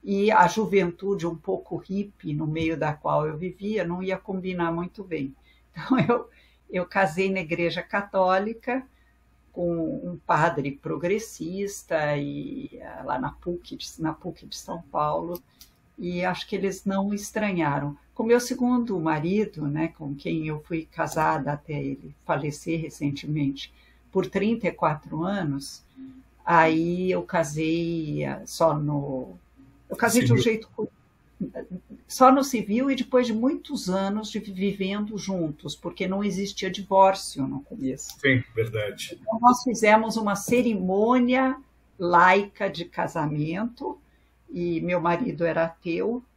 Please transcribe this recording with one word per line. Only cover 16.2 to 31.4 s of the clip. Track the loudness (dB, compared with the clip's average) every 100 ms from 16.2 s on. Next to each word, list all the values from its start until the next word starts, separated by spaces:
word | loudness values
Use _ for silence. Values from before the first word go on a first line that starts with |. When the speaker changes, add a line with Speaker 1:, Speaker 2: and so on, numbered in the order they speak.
Speaker 1:
acho | -2 -2 -4
que | -4
eles | -2 -4 -2
não | -2 0
estranharam. | -2 -4 -4 -2 0 2 0 -2 -8 _
Com | -4
meu | 4 4
segundo | 4 -2 2 2 2 0
marido, | 0 0 2 2 0 -2 -4
né, | -2 -2
com | -4 -10 -8
quem | -4 -4 -2
eu | -6
fui | -6 -8 -8
casada | -4 -2 2 2 2 -2
até | -6 -4
ele | -6 -4 -8 -12 -20 -2
falecer | -2 -2 -6 -4 -4
recentemente, | -4 -4 -4 -4 -4 0 0 -2 -10 _ _ _ _
por | -4 -2
trinta | 0 0 0 -2
e |
quatro | 0 0 0 -6 -4
anos, | -2 -2 -2 -4 -8 -16 _ -20 -20 -20 -20 _ 2
aí | 6 6 4 2 0 0
eu | 0
casei, | 0 0 0 0 0 0 0 -2 -2 -2 -4
ah, | -4 -8
só | 2 4
no, | 4 0 -2 -2 -6 -8 -14 _ _ -20 -20 _
eu | 0
casei | 4 4
de | 6
um | 6
Speaker 2:
Civil. |
Speaker 1:
jeito | 4 2 -4 -8
cu-, | -8 _ _ _ _ _